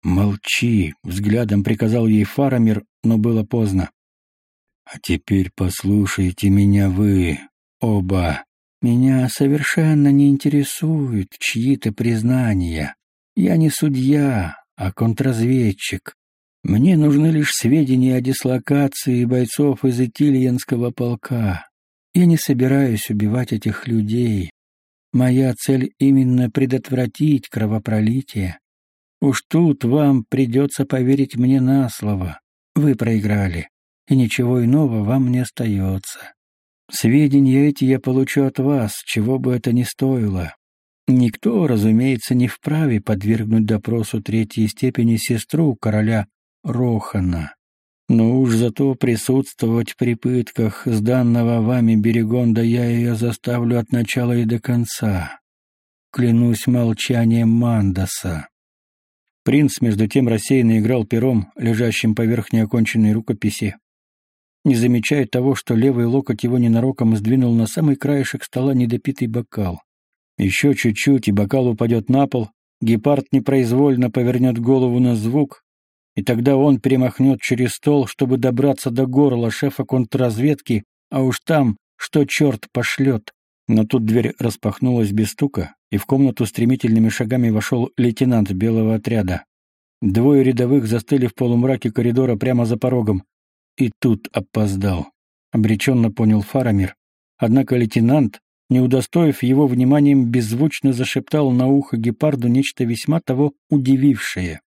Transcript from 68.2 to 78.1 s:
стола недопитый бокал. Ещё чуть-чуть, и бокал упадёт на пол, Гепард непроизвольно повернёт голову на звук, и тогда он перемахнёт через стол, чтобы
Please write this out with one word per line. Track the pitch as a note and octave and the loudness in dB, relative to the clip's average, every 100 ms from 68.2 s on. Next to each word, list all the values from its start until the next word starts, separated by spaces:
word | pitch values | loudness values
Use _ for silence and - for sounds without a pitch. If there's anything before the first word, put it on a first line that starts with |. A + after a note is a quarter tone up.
| C3 - | -2 -8
стола | - B2+ C3+ | -8 -4 0
недопитый | C3 A#2+ A#2 - C3+ A#2+ | 0 0 -2 -6 -6 -4
бокал. | A#2 A2+ - F#2+ F2 _ _ _ _ _ - | -4 -6 -6 -6 -6 _ _ _ _ _ -4
Ещё | F#2+ F#2+ D3 | -2 0 0
чуть-чуть, | C3+ A#2+ G#2 - C3+ A2+ | 2 -2 0 0 0 2
и | |
бокал | G2+ G2+ C3+ B2 | 0 0 0 0
упадёт | A2 A#2 A#2 G#2+ | 0 0 0 0
на | C3 C#3 | 0 0
пол, | B2+ G#2+ _ _ _ | -2 -6 _ _ _
Гепард | A2+ A2+ C#3 C#3+ C3+ | 0 0 2 0 0
непроизвольно | C3+ B2 C3+ A#2+ B2 C#3+ B2 B2 | -2 0 0 2 2 2 2 0
повернёт | B2+ A#2+ B2 B2+ A#2 | 0 -2 0 0 0
голову | A#2 C3+ B2+ A#2+ | 0 2 2 2
на | B2 A2+ | 0 0
звук, | A2 C3+ C#3 - _ _ _ _ _ - | -2 -2 -2 -6 _ _ _ _ _ -6
и | |
тогда | G2 A#2 B2 C3+ | -2 0 2 4
он | C#3+ B2+ | 4 2
перемахнёт | C3 C3 B2+ - C3 B2 | 2 2 0 0 0 0
через | - B2 B2 | -2 -2 -2
стол, | - - D3 | -2 0 2
чтобы | A#2+ | 0